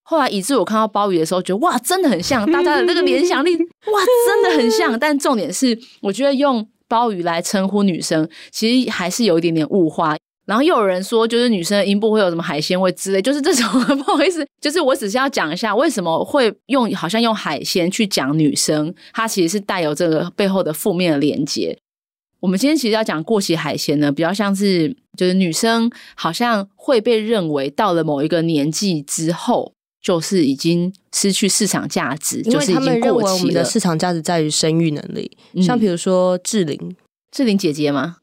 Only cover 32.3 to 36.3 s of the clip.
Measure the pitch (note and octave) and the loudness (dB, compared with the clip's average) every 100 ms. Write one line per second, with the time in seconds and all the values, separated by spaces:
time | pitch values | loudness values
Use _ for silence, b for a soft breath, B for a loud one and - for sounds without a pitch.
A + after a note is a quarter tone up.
32.3 | - A3+ C4 C#4+ C4 C4 A#3 A#3+ A#3+ G3 | -4 -2 0 2 0 2 0 2 0 0
33.3 | F#3 F3+ E3+ E3+ A3+ F#3 D#3+ F3+ E3+ D#3 | 0 0 0 0 0 0 0 -2 -2 -2
34.3 | E3+ D3+ - D#3+ D#3+ E3 D3 - - - | -2 0 0 0 2 0 -2 -8 -10 -12
35.3 | - b - F#3 B3 G#3 F3 F#3+ F#3 F#3 | -14 b 0 2 2 0 0 0 2 2